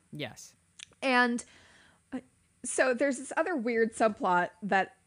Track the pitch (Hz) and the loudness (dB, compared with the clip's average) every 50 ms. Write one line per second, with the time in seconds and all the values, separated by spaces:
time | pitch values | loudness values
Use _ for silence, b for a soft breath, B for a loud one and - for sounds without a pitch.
0 | _ _ - 147 139 107 - - - - _ _ _ _ _ - - - _ _ | _ _ -12 -10 -10 -12 -12 -16 -20 -20 _ _ _ _ _ -20 -20 -20 _ _
1 | 262 269 254 247 247 240 240 233 b b b b b b b b b b b b | -2 0 2 2 2 2 0 -4 b b b b b b b b b b b b
2 | b _ 269 247 - _ _ _ _ _ _ _ - - - - 277 262 247 226 | b _ -14 -14 -14 _ _ _ _ _ _ _ -12 -2 0 2 2 2 2 2
3 | 285 285 254 262 262 - - 311 320 359 349 262 214 247 233 226 226 220 - - | 2 0 0 -2 -6 -6 -4 -2 -2 -2 -2 -2 -2 0 2 2 2 0 2 2
4 | 240 220 208 - 277 185 180 180 180 - - _ 214 190 214 190 185 - - _ | 0 0 0 0 0 2 2 2 0 -2 -4 _ -4 0 0 0 0 -2 -6 _
5 | _ | _